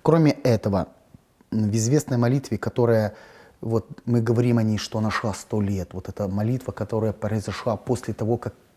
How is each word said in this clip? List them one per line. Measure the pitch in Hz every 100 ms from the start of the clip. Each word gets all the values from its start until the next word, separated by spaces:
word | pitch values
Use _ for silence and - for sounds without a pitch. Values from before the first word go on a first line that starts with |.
Кроме | - 165 147
этого, | - 131 110 107 95 80 - _ - _ _ -
в | 110 104 113
известной | 113 151 - 120
молитве, | 120 135 - 107
которая, | 107 - 117 113 104 - - - - -
вот | 113 110 - - -
мы | 120
говорим | 113 117 120 117
о |
ней, | 110 107
что | - 110
она | 107
шла | - 113
сто | 95 - 110
лет, | 101 98 87
вот | 92 -
эта | - 101
молитва, | 98 110 127 -
которая | - 107 113 110
произошла | - 104 110 101 - 120 104
после | - 120 -
того, | 107 110 120
как | 110 - _